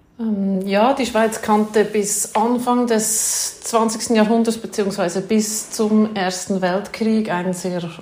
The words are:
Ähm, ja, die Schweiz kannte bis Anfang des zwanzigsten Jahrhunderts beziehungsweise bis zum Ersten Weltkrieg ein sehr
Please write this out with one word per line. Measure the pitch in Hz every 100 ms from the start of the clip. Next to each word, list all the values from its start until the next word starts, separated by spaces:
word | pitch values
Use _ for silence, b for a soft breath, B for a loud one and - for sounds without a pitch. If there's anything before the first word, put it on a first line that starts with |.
| _ -
Ähm, | 226 202 196 190 196
ja, | 196 233
die | 277
Schweiz | 226 220 220 220
kannte | - 214 214 220
bis | 208 214 202 - -
Anfang | 220 226 247 247 247 240
des | 220 220 - - - - -
zwanzigsten | - 226 220 220 - 220
Jahrhunderts | 214 233 226 226
beziehungsweise | - - 196 202 175 190
bis | 185 220 214 - -
zum | - 214 214 214 208
Ersten | 185 185 - 190
Weltkrieg | 180 185 202 - 220 220 214
ein | 175 180
sehr | 180 185 180 170 -